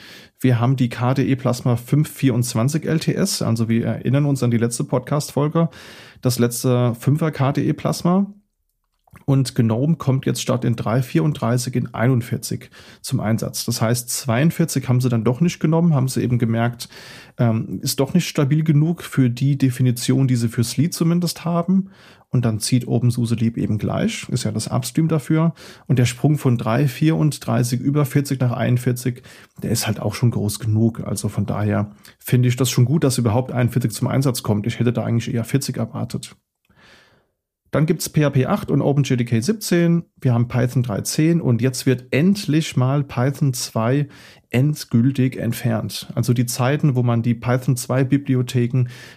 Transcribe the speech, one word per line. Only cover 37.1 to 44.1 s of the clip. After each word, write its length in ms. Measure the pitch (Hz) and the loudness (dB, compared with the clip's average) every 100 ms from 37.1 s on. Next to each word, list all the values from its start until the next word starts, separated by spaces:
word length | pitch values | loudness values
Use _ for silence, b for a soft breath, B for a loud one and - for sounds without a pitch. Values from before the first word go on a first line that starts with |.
| b b b _ _ _ | b b b _ _ _
Dann 120 | 139 156 | 0 0
gibt's 240 | 165 - | 0 -2
P 160 | 156 147 | 0 2
H 60 | |
P 160 | 131 127 | 2 2
acht 220 | 208 - | 0 0
und 120 | 143 | 0
Open 240 | - 143 131 | 2 2 2
J 120 | 123 | 0
D 60 | |
K 160 | 120 113 | 0 0
siebzehn. 640 | 135 220 - 170 170 170 - _ | 0 -2 0 2 4 2 -2 _
Wir 140 | 131 | 0
haben 160 | 117 120 | 2 0
Python 340 | 123 123 127 | 0 0 0
drei 160 | 120 98 | -2 -2
zehn 360 | - - 156 170 | -2 0 2 2
und 220 | 139 113 | 2 2
jetzt 240 | 131 131 135 | 0 0 0
wird 220 | 123 - | 0 0
endlich 640 | 131 180 196 - 151 156 135 | 2 2 2 0 0 0 0
mal 260 | 127 143 | 2 0
Python 520 | 139 - 131 139 143 | -2 0 -2 0 -2
zwei 560 | 123 - 113 113 143 143 | -2 -4 -2 0 0 -2